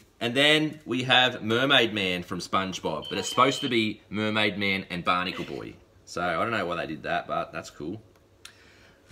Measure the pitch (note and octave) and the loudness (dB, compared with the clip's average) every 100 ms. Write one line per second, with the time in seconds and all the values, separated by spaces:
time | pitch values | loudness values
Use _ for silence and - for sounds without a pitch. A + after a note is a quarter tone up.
0 | _ _ A#2+ A#2+ D3 D#3 D#3 - - B2+ | _ _ -2 4 6 6 4 -4 -4 -2
1 | B2+ B2 B2+ A#2 G#2+ A#2 C3+ C#3 A#2 G#2 | 4 6 6 2 0 2 4 6 4 2
2 | F#2+ F2+ F2 F2+ - G2+ F#2+ F2+ F2+ D#2 | 0 -2 -4 -8 -2 -2 -2 -4 -4 -4
3 | C#2 F#2+ F#2+ - C3 C#3 C#3+ A#2+ A2 G#2 | -4 -6 -2 2 2 2 0 0 0 -2
4 | - G2+ G#2+ G#2+ G#2 F#2+ G2+ F#2+ F#2+ F2 | -6 -2 0 2 0 0 0 -2 -4 -4
5 | E2+ F2+ F2+ - E2 C#2 A1 G#1+ - _ | 0 0 0 -6 -8 -8 -10 -14 -20 _
6 | - - F2 E2 G#2+ A2+ F2 E2+ C#2+ D2+ | -12 -4 -2 0 0 -2 -2 -4 -4 -6
7 | C#2 E2+ - D#2 E2+ E2 D#2+ - D2 G#2+ | -4 -4 -2 -4 -4 -8 -12 -10 -10 -10
8 | - _ _ _ - - - - - _ | -12 _ _ _ -20 -20 -20 -20 -20 _
9 | - | -20